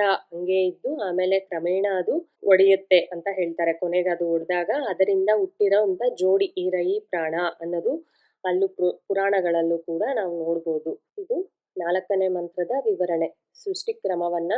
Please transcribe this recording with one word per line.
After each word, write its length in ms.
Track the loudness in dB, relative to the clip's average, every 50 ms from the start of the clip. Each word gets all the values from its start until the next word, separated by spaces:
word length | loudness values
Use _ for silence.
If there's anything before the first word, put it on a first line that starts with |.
| 2 2 2
ಹಂಗೆ 540 | 0 -4 _ -10 -6 -2 0 2 2 2
ಇದ್ದು 340 | 0 -2 -4 -6 -6 -4 -4
ಆಮೇಲೆ 400 | -4 -2 -2 -2 0 2 0 0
ಕ್ರಮೇಣ 460 | 0 -4 -6 -4 -2 0 0 0 0 0 0
ಅದು 420 | -2 -2 -2 -2 -2 -4 -8 _ _ 2
ಒಡೆಯುತ್ತೆ 540 | 4 6 6 6 6 4 4 4 4 2 2
ಅಂತ 300 | 4 0 -6 -8 -6 -4 -2
ಹೇಳ್ತಾರೆ. 400 | -2 -2 -2 -2 -2 -2 -2 0
ಕೊನೆಗೆ 360 | -2 -2 -2 0 0 0 0
ಅದು 220 | -2 -2 0 0
ಒಡೆದಾಗ 400 | 0 -2 -2 -2 -2 -2 -2 -2 -2 -2 -2 -4
ಅದರಿಂದ 400 | 0 0 2 2 2 2 2 2 2
ಹುಟ್ಟಿರೋಂಥ 680 | 2 0 -2 -2 0 4 4 6 4 4 2 0 0 -2 -2 -2
ಜೋಡಿ 300 | 0 2 2 4 4 2
ಈ 260 | 0 -2 -4 -2 -2
ರೈ 280 | 0 0 0 0 -2 -2
ಪ್ರಾಣ 340 | -4 _ -4 -4 -2 -2 -2 -2 -2 -2 -4 -6
ಅನ್ನೋದು 520 | -6 -6 -4 -2 -2 -2 -2 -2 -6 _ _ _ _ _ _ _ -2
ಅಲ್ಲೂ 240 | 0 2 2 0 0
ಪು-, 260 | 0 0 0 0 0 -2 _ -4
ಪುರಾಣಗಳಲ್ಲೂ 680 | -2 0 0 2 2 2 2 2 2 2 2 2 0 -2
ಕೂಡ 240 | -2 -6 -4 -2 -2 -2 -2
ನಾವು 300 | -2 -2 -2 -4 -4 -2
ನೋಡ್ಬೋದು. 500 | -2 -2 -2 -2 -2 -4 -2 -4 -6 -8 -8 _ _ _ -14
ಇದು 340 | -6 -4 -4 -4 -4 -6 _ _ _ _ _ -6
ನಾಲ್ಕನೇ 500 | -4 -2 -2 -2 -2 -2 0 0 0 0
ಮಂತ್ರದ 420 | 0 -2 -6 -6 -6 -6 -4 -2 -4 -2 -2
ವಿವರಣೆ. 500 | -2 0 0 0 0 0 0 -2 -2 -4 _ _ _ _
ಸೃಷ್ಟಿ 380 | -10 -8 -6 -4 -4 -4 -4 -6
ಕ್ರಮವನ್ನ 600 | -4 -4 -4 -2 -2 -2 -2 -2 -2 -2 0 -2